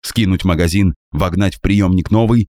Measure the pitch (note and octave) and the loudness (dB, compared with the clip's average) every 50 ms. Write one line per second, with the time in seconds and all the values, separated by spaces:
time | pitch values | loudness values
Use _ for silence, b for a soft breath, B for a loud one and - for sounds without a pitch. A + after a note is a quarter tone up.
0 | - - - - A2 F#2+ F#2 - - F#2+ F2 D#2 F2 E2 D#2+ G2+ G2 F2+ D2+ _ | -14 -6 -4 -2 0 0 0 0 0 -2 0 0 0 0 0 2 0 0 0 _
1 | _ _ - D2 E2 F2+ E2 F#2+ G2+ F#2 - - - F#2 G2+ G2+ G2 F2+ F#2 F#2 | _ _ -6 -4 -4 -2 -2 0 -2 -2 -2 -4 -2 0 0 2 2 2 0 0
2 | F2 - G2+ G#2+ A2+ G#2+ A#2 A#2+ G#2 - _ _ | 0 0 0 0 2 2 2 0 0 -2 _ _